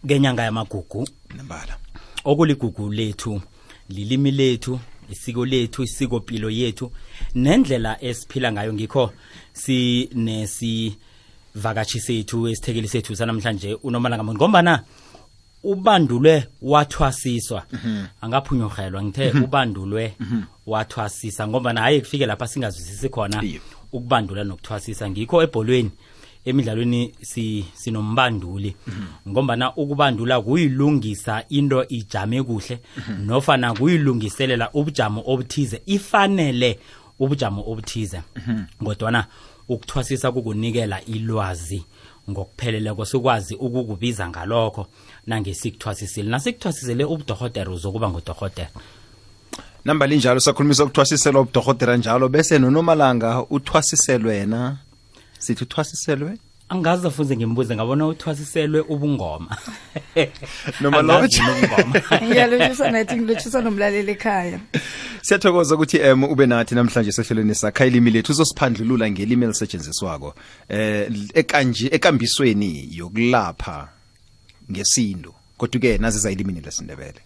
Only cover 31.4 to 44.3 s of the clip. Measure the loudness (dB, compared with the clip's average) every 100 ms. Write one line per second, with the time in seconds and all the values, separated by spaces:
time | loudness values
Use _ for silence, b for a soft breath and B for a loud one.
31.4 | -2 0 2 2 0 -6 -6 -4 -2 -2
32.4 | -2 -4 -6 -12 B B -8 -6 0 0
33.4 | 4 2 2 2 4 4 4 2 -2 -2
34.4 | 0 0 0 -2 -2 0 -2 -2 -2 -2
35.4 | -2 -2 -2 -4 -2 -4 2 2 4 4
36.4 | 2 2 2 0 b b b _ 0 0
37.4 | -2 -4 -6 -8 -8 -6 -6 -8 -12 -12
38.4 | -4 -4 -6 -8 -6 -4 0 0 -2 b
39.4 | b b -8 -8 -4 -6 -4 -2 -2 -2
40.4 | -4 -4 -2 -2 -2 -6 -8 -6 -4 -2
41.4 | -4 -6 -8 -10 -10 b b b -10 -8
42.4 | -10 -8 -4 -4 -4 -6 -4 0 2 0
43.4 | -2 -8 -4 -4 -4 -4 -4 -4 -6